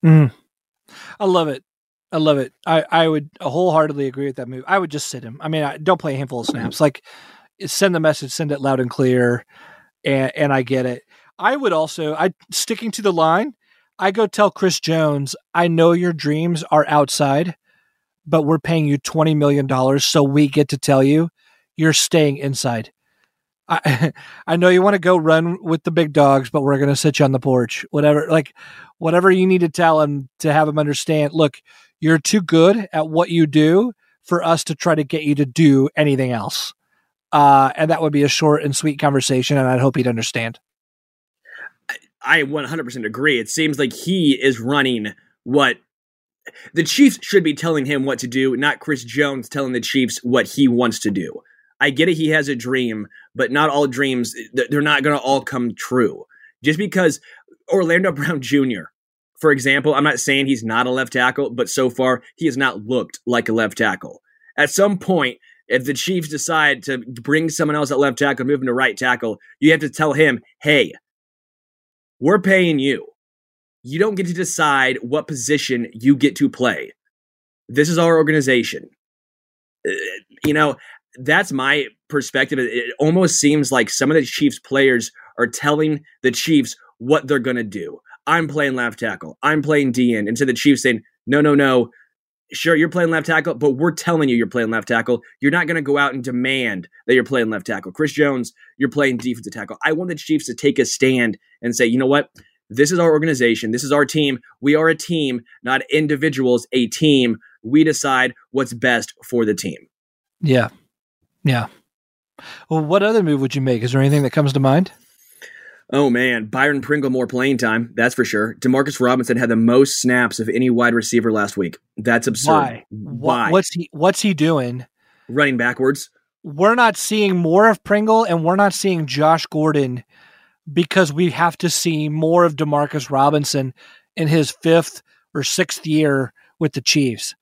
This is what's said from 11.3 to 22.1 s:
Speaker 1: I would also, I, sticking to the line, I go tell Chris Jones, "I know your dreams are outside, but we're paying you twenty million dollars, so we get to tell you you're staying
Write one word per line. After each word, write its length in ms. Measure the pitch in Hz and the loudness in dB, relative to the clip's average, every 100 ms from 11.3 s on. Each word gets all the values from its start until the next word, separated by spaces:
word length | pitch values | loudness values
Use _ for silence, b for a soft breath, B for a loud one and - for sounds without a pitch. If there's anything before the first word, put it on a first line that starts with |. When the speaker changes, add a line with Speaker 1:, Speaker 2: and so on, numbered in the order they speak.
| _ | _
Speaker 1:
I 160 | 196 277 | -2 0
would 180 | 254 | 0
also, 400 | 160 156 - 151 156 | 0 -2 -4 -6 -2
I, 180 | 180 - _ | -2 -2 _
sticking 400 | - - 220 226 | -8 -6 -6 -6
to 100 | 202 | -4
the 120 | 202 | -2
line, 400 | 170 160 170 269 - _ _ _ _ | 2 2 2 -2 -8 _ _ _ _
I 120 | 190 | -2
go 160 | 196 214 | 0 -2
tell 240 | - 202 | 2 0
Chris 280 | - 190 160 | 2 -2 -2
Jones, 560 | - 160 156 143 139 - _ | -2 0 0 0 -4 -10 _
"I 140 | 165 175 | 0 2
know 240 | 165 165 | 4 4
your 220 | 170 175 | 4 0
dreams 500 | 160 147 151 170 170 - | -2 -2 -2 -2 -4 2
are 140 | 156 147 | 2 4
outside, 680 | 151 143 - 143 139 175 160 _ _ _ _ _ _ - | 2 0 0 0 0 -2 -6 _ _ _ _ _ _ -2
but 180 | 160 | 0
we're 160 | 147 156 | 2 0
paying 260 | - 165 151 | 0 0 0
you 120 | 143 | -2
twenty 380 | - 160 156 151 | -2 0 2 4
million 320 | 143 143 135 | 2 2 0
dollars, 380 | 131 131 139 - | 0 2 2 2
so 180 | 156 | 2
we 240 | 143 139 147 | 2 4 2
get 200 | 143 143 | 2 0
to 80 | 143 | -2
tell 260 | - 135 | 2 4
you 260 | 135 151 165 _ _ _ _ - | 4 2 0 _ _ _ _ 0
you're 180 | 160 | 2
staying 440 | 151 - | 2 2